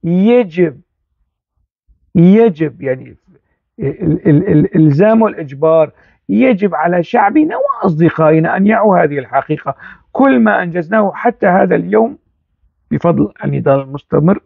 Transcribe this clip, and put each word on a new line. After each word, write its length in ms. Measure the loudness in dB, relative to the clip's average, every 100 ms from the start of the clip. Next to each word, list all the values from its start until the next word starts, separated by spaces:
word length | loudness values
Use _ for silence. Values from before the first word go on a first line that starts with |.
يجب، 760 | -2 0 2 2 0 -2 -4 -4 _ _ _ _ _ _ _ _ _ _ _ _ _
يجب 680 | 2 4 6 4 0 -6 -6
يعني 340 | -8 -8 -10 -20 _ _ _ _ _ -8
ال-، 220 | -8 -4
ال-، 260 | -4 0 2
ال-، 220 | 2 2
الإلزام 720 | 0 0 2 2 4 2 2
والإجبار 680 | 0 -4 -14 -4 0 2 0 _ _ _ -4
يجب 460 | 0 2 0 -2
على 280 | -2 -2 -2
شعبنا 540 | -2 0 0 0 -2 -2
وأصدقائنا 1000 | -4 -2 -2 0 0 2 2 2 0 0
أن 100 | 0
يعوا 320 | 2 2 2
هذه 200 | 0 -4
الحقيقة. 560 | -4 -6 -4 -8 -6 -12 -16 -20 _
كل 280 | 0 2 2
ما 220 | 2 0
أنجزناه 500 | -4 -6 -4 -2 -2
حتى 320 | -2 -6 -2 0
هذا 280 | 0 0
اليوم 440 | -2 0 -2 -2 -6 _ _ _ _ _ _ _
بفضل 420 | -2 -2 0 -2 -4
النضال 360 | -6 -4 0 -2
المستمر 580 | -2 -16 _ 0 0 0